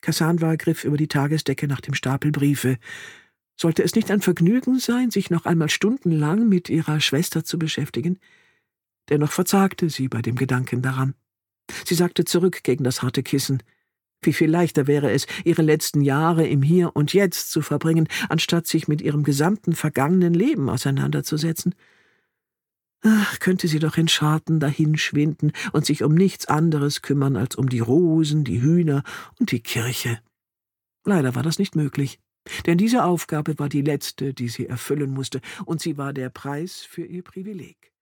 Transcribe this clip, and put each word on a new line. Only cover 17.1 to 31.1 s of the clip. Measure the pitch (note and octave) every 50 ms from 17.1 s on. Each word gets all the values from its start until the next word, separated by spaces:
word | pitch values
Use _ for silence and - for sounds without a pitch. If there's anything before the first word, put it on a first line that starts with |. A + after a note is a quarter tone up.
| -
Jetzt | F#3+ G3+ F#3 - - - -
zu | - E3
verbringen, | D3+ - D3 D3 - D#3+ D#3+ E3 D#3+ D#3 - - - -
anstatt | - E3 - - - E3+ E3
sich | - - D#3+ D3+ -
mit | D3+ D3+
ihrem | - D#3 D3 D3 D3
gesamten | C#3+ C#3+ C#3 D3+ F3 G#3 G#3+ _ - E3
vergangenen | - - D3+ - - C3+ D3 F3+ F#3+ F3+ F3 E3+
Leben | E3+ G#3 C#4 D#4+ G#3+ C#3 A#2+
auseinanderzusetzen. | E2+ B2+ - C#3+ C#3 C3+ C3+ C#3+ D3 C#3+ C#3+ - - D3+ D3+ E3 E3 - - F3+ F3+ _ _ _ _ _ _ _ _ _ _ _ _ _ _ _ _ _ _ _ _ _ _ _ _ _ - G#3+
Ach, | A3 G#3+ G3+ - - -
könnte | - F#3 F#3 F#3 - F3
sie | D#3 D3+
doch | D#3+ D#3 - -
in | E3 D#3+
Scharten | - - D#3 D3+ D3+ D#3 - - D#3+ D#3+
dahinschwinden | C#3+ C#3 C#3+ - D#3+ D3+ D#3 D#3 - - - D3 D3 D#3 D#3 _ - D3+ - - - G#3+ -
und | D#3+ D3+
sich | - D3+ -
um | A2 C#3+ D#3
nichts | E3 F#3+ F#3+ - - - -
anderes | - D3+ D#3+ E3+ D#3 D3 C#3 D3 C#3+ - -
kümmern | - C#3 C#3+ C#3 C#3 C#3
als | G#2 A#2+ B2+ -
um | - C3+ B2+
die | B2+ A#2
Rosen, | A#2 A2+ B2+ E3 F3+ E3 D#3+ D#3+ D#3+ D3 D3 D#3 D3
die | B2+ E2+ A#2+
Hühner | A#2+ D3 E3 F3 F3 D#3 C#3 C#3 C3+ - - - - - _ _
und | A#3+ -
die | - A#2
Kirche. | - - - A#2+ A2+ B2 B2+ - - B2 A#2 - _ _ _ _ _ _ _ _ _ _ _ _ _ _ _ _ _
Leider | -